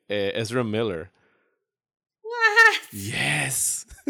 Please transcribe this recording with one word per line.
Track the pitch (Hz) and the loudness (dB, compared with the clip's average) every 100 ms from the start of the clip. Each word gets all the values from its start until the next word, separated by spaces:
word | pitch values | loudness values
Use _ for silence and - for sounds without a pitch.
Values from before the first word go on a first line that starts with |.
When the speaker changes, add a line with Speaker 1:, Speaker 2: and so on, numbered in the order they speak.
| - | -6
Speaker 1:
eh, | 104 98 101 | -2 -2 -2
Ezra | 110 123 | -2 -2
Miller? | 117 107 113 85 - _ _ _ _ _ _ _ _ _ _ _ | -2 -2 -2 -4 -10 _ _ _ _ _ _ _ _ _ _ _
Speaker 2:
What? | 427 480 453 415 453 - - | -12 0 2 6 6 4 -4
Speaker 1:
Yes. | 101 101 - 139 151 135 131 - - - - - | -10 -8 -4 -2 0 -2 -2 -4 -4 -10 -8 -6